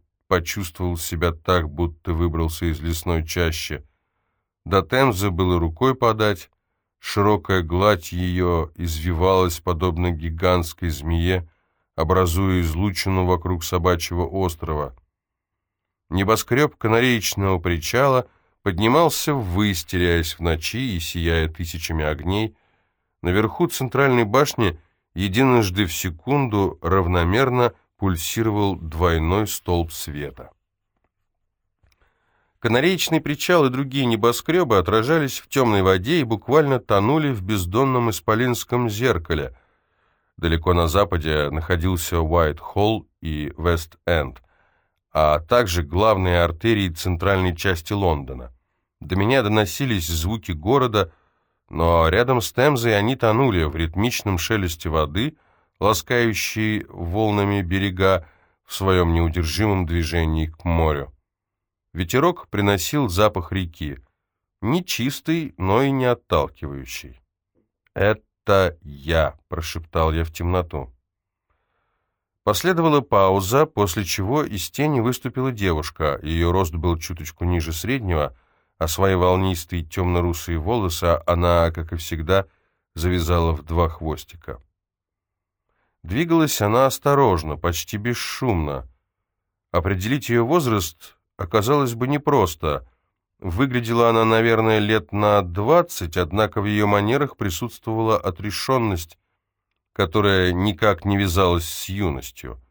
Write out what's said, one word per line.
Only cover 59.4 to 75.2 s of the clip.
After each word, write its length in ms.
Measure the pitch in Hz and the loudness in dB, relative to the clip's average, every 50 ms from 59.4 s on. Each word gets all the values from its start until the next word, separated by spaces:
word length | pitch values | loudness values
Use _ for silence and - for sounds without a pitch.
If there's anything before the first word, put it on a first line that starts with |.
| 82 80 76 85 107 107 101 95 90 | -4 -2 -2 0 0 2 2 0 0
движении 600 | 80 85 85 82 76 80 87 82 80 78 80 80 | -2 -2 -2 -2 0 0 0 0 0 0 -2 -2
к 180 | 78 - - - | -4 -6 -6 -4
морю. 480 | 87 82 82 80 80 76 71 67 65 - _ _ _ _ _ _ _ _ _ _ _ _ _ _ _ - | -2 0 2 2 2 0 -2 -4 -10 -14 _ _ _ _ _ _ _ _ _ _ _ _ _ _ _ -8
Ветерок 540 | 82 92 85 - 127 139 175 175 - - - | -6 -4 -2 0 2 2 2 0 -2 -8 -6
приносил 600 | - 101 101 101 101 95 - - - 147 139 107 | -2 0 2 2 2 2 0 -2 -2 -2 -2 0
запах 420 | 85 92 107 107 104 95 87 - | 2 2 2 2 2 -2 -6 -4
реки, 480 | - 98 92 85 82 - 78 73 69 65 - _ _ _ _ _ _ _ _ _ _ _ | -4 -6 -6 -6 -8 -10 -10 -10 -10 -12 -16 _ _ _ _ _ _ _ _ _ _ _
не 240 | - 104 139 185 180 | -4 -2 -2 -2 -2
чистый, 680 | - - - 113 135 139 - - - 160 170 160 - - - | -4 -4 -4 -4 -4 -4 -6 -4 -2 -2 -2 -4 -6 -6 -4
но 240 | 92 95 98 117 | -2 0 2 2
и 100 | 139 139 | 2 2
не 140 | 135 135 127 | 2 0 0
отталкивающий. 1120 | 123 120 120 _ _ - 80 71 64 - - - 71 69 69 65 - - - - 64 62 - _ _ _ _ _ _ _ _ _ _ _ _ _ _ _ | 0 0 -2 _ _ 0 0 0 -2 -6 -10 -12 -12 -10 -12 -12 -12 -14 -14 -14 -16 -20 -20 _ _ _ _ _ _ _ _ _ _ _ _ _ _ _
«Это 840 | - 98 104 110 107 _ _ _ _ _ - 101 98 95 87 76 - | 0 0 2 2 0 _ _ _ _ _ 2 4 4 4 2 0 -6
я», 560 | - 73 71 69 69 76 82 80 78 71 - - _ _ | -12 -20 -20 -12 -6 -2 0 2 2 0 -2 -8 _ _
прошептал 640 | - 80 82 - - 85 80 - - 82 80 80 78 | -8 -8 -8 -8 -10 -10 -12 -4 -2 0 0 2 0
я 100 | 80 82 | 0 -2
в 80 | 82 | -4
темноту. 640 | 80 - 85 85 90 92 87 80 - 73 65 65 - _ _ _ _ _ _ _ _ _ _ _ _ _ _ _ _ _ _ _ _ _ _ _ _ _ _ _ _ _ _ | -6 -4 -2 0 0 0 -2 -2 -6 -10 -10 -10 -14 _ _ _ _ _ _ _ _ _ _ _ _ _ _ _ _ _ _ _ _ _ _ _ _ _ _ _ _ _ _
Последовала 580 | - 104 - - 175 190 165 165 160 147 143 | -2 -2 0 0 0 2 2 4 4 4 2
пауза, 640 | 131 - - 101 98 95 95 98 95 92 113 139 156 | 2 2 4 4 4 6 4 2 2 2 2 2 2
после 380 | 156 - 104 104 95 - 110 98 | 2 2 0 0 0 0 -2 -4
чего 400 | 85 - - 95 95 127 151 147 | -4 -4 -4 -2 -2 -2 -2 -2
из 280 | - 104 95 - - | -2 -6 -8 -8 -8
тени 280 | - - 143 151 151 127 | -4 -2 -2 0 0 0
выступила 520 | 110 123 123 - | 0 0 -2 -4